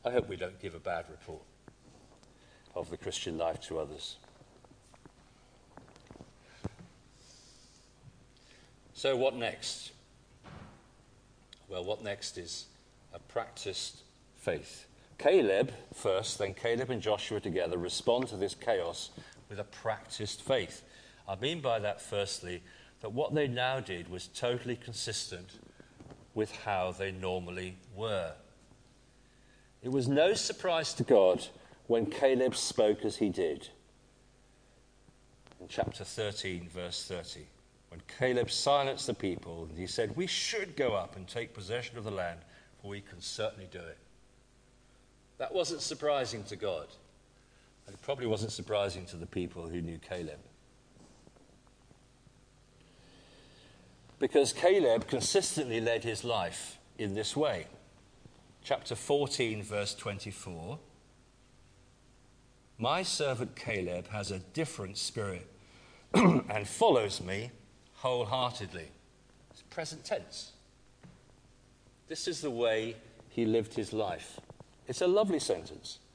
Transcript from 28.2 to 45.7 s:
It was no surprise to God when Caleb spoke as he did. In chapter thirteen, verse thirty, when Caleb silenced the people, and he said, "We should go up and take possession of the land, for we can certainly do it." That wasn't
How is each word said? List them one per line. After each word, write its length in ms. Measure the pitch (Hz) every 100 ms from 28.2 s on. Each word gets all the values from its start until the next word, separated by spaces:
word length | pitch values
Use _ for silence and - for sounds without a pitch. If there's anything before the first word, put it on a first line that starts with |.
| 82 76 - - - - - - - - - - - - - -
It 100 | 123
was 160 | 135 123
no 260 | 139 175
surprise 600 | 220 - 208 185 165 151 -
to 80 |
God 440 | - 117 92 87 - - - - -
when 180 | 117 104
Caleb 500 | - 135 127 127 -
spoke 480 | - - 107 107
as 140 | 110 -
he 120 | 107
did. 400 | 90 85 71 - - - - - - - - - - - - - - - - - - - -
In 80 | 87
chapter 380 | - 98 - 98
thirteen, 640 | - 104 98 98 87 85
verse 340 | 87 87 85
thirty, 440 | - 90 82 87 76 - - - -
when 120 | 85 - -
Caleb 320 | 127 123 113
silenced 580 | - - 143 135 - -
the 60 |
people, 540 | - 98 85 85 82 80
and 80 | 80
he 100 | 92
said, 280 | - 110 117
"We 100 | 185
should 520 | - - 220 202 143
go 180 | 127 101
up 220 | 85 98
and 100 | 92
take 260 | 120 117
possession 440 | - 95 120 123 117
of 80 | 107
the 60 |
land, 280 | 98 87 85 - - - -
for 60 | 101
we 140 | 101
can 180 | - 87
certainly 460 | - - 107 95 92
do 80 | 90
it." 180 | 82 78 - - - - _ _ - - - - - - - -
That 160 | 131
wasn't 280 | 185 165